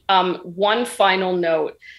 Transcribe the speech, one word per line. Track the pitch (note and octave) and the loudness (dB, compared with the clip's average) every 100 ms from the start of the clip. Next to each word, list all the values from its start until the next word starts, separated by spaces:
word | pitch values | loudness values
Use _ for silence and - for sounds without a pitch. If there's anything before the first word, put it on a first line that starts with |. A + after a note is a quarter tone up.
| - | 0
um, | F#3+ F3+ E3+ | 2 2 -4
one | F3+ F3 G3+ A3+ A#3+ | -8 -2 0 0 -2
final | - G3 F#3 F#3 F3+ | 0 2 2 0 -2
note | E3+ D#3+ D3+ - - | 0 0 -2 -8 -20